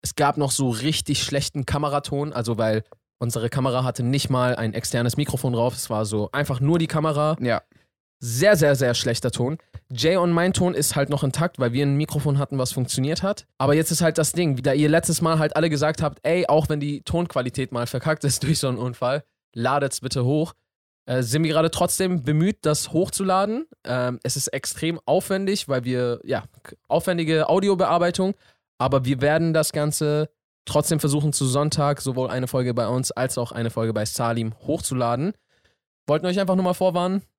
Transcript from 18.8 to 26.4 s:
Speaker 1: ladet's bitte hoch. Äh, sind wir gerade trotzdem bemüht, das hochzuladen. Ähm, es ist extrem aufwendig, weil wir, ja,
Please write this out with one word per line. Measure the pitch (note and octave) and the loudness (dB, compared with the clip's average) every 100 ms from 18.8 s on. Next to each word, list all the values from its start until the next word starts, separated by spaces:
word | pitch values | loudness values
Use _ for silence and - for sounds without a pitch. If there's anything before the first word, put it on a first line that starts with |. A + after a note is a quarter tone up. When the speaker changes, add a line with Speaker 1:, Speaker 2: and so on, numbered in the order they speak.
| B2 A#2+ B2 C#3+ - _ _ | -6 -2 -2 -2 -6 _ _
Speaker 1:
ladet's | A#2 B2 C#3+ C#3 - | -2 2 2 0 -4
bitte | B2 C3+ | -4 0
hoch. | B2 D3+ E3 - _ _ _ _ - | 2 0 -2 -6 _ _ _ _ -4
Äh, | B2+ | -2
sind | A#2+ C#3+ | 0 0
wir | D#3+ | 2
gerade | D#3 D#3+ | 2 2
trotzdem | - F3 - F#3+ F3+ | 2 0 0 0 0
bemüht, | B2+ D3+ F#3 G#3+ | 0 2 2 0
das | D#3 D3+ - | 0 0 0
hochzuladen. | D#3+ F#3+ - F#3+ F#3 G#3 A#3 D#4+ - | 0 0 -2 0 2 2 -2 -8 -14
Ähm, | - B2 B2 B2 | -4 -2 -2 -4
es | - C#3 | -4 -4
ist | - | -4
extrem | C3+ - - D#3+ E3+ | -6 -8 -4 -4 -4
aufwendig, | - E3+ - F#3+ G3 G3+ - | 0 0 2 -2 0 -2 0
weil | C3 | -2
wir, | A#2+ B2 B2 A#2 | 0 0 0 -2
ja, | - A#2+ | -2 -4